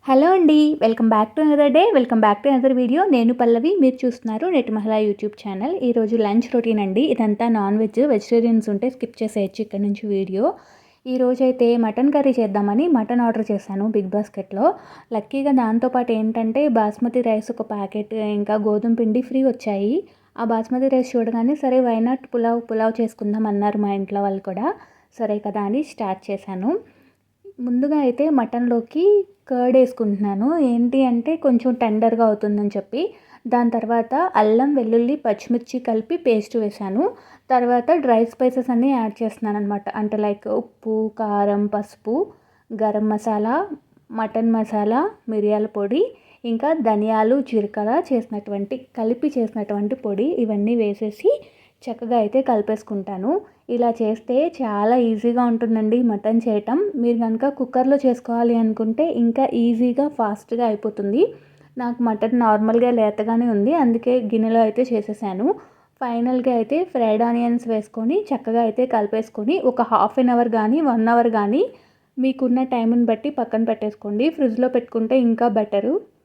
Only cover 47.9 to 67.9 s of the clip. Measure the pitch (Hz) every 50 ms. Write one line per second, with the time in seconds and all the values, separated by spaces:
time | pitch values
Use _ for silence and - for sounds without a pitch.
47.9 | 247 330 349 - 269 226 226 - 220 208 208 208 202 196 202 202 262 254 254 _
48.9 | _ 247 220 226 247 240 - 294 294 254 226 220 - 220 202 - 208 202 208 208
49.9 | 262 262 - 214 202 196 240 311 359 - 233 214 214 202 202 220 240 233 220 208
50.9 | 202 208 226 214 208 - - 415 571 - - - _ _ _ _ _ _ - 254
51.9 | 226 - 240 226 247 233 214 208 220 262 262 262 240 214 208 208 214 214 - -
52.9 | 214 196 190 - 196 185 190 247 339 415 - - _ _ _ - 240 233 240 233
53.9 | 226 233 226 214 220 220 - - 247 262 311 349 339 - 262 220 208 202 208 220
54.9 | 247 254 240 226 220 208 226 233 233 247 247 240 226 226 240 226 226 220 214 214
55.9 | 226 247 247 226 208 294 - 214 226 233 226 240 214 208 208 220 247 330 427 403
56.9 | 392 254 233 240 240 226 233 226 220 226 277 285 285 - 254 254 - 254 254 269
57.9 | 285 277 269 254 240 240 - - 233 233 240 233 233 226 226 220 214 214 226 220
58.9 | 226 254 311 339 - 233 233 233 226 262 269 - - 240 233 233 233 220 247 247
59.9 | 240 262 285 294 294 - 226 208 208 208 - _ 240 233 240 226 214 208 - 214
60.9 | 214 - 202 196 208 277 403 - - - - _ _ _ - _ _ 254 247 240
61.9 | 240 240 240 226 220 214 233 226 247 240 233 220 214 208 214 220 226 233 247 247
62.9 | 240 226 220 208 208 220 214 226 233 233 240 240 214 202 202 254 320 330 269 233
63.9 | 226 233 233 247 247 254 226 202 226 220 220 220 226 226 226 220 214 240 262 254
64.9 | 240 214 208 - 208 - 226 196 185 185 226 330 440 - - - _ _ _ _
65.9 | _ _ 262 240 233 233 233 254 254 254 233 262 247 233 226 226 277 330 359 349
66.9 | - 247 233 220 214 214 233 233 233 233 240 240 233 240 233 233 220 214 214 -